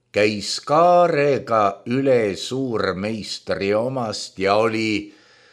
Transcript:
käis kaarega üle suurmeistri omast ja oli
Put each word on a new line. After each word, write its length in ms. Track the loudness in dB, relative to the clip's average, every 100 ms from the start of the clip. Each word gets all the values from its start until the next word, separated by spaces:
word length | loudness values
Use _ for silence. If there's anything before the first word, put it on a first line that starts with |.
| _
käis 460 | 0 0 0 -6 -8
kaarega 1200 | 0 2 6 6 4 2 2 0 0 0 0 -2
üle 500 | -4 0 2 2 2
suurmeistri 1400 | -2 -6 -6 -4 -2 -2 -2 -4 -6 -8 -10 -6 -4 0
omast 680 | 0 -2 -4 -6 -8 -10 -4
ja 160 | 0 2
oli 560 | 2 0 -2 -2 -6 -16 _ _ _